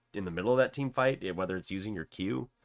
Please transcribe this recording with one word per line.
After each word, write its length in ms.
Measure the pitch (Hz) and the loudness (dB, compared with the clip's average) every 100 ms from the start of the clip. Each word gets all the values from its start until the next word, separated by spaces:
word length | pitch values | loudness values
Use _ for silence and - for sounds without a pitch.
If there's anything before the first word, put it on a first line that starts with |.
| _ | _
in 120 | - 90 | -6 -4
the 60 | |
middle 200 | 85 104 | 0 4
of 60 | 127 | 4
that 140 | 127 | 4
team 160 | - 135 | 2 -2
fight, 280 | 131 131 - | 2 2 2
it, 120 | 95 85 | -2 -2
whether 200 | 92 92 | 0 -2
it's 140 | - | -2
using 220 | 95 104 95 | -4 -4 -6
your 100 | 78 | -6
Q 440 | - 92 64 - _ | -4 -2 -2 -4 _